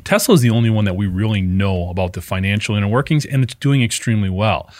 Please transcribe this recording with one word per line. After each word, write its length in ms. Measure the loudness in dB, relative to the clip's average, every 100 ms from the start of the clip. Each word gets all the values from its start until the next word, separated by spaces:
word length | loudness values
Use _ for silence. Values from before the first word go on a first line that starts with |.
Tesla 300 | -2 0 4
is 60 | 4
the 80 | 4
only 200 | 4 2
one 140 | 2 0
that 80 | 0
we 100 | -2
really 360 | -2 0 0
know 480 | 0 0 0 -2 -4
about 240 | -4 -4
the 80 | -6
financial 540 | -6 -4 0 -2 -2 -2
inner 120 | 0
workings, 380 | 0 0 -2 0
and 160 | -2
it's 120 | -2 -2
doing 260 | 0 2
extremely 480 | 0 -2 -2 -2 0
well. 400 | 0 0 -2 -6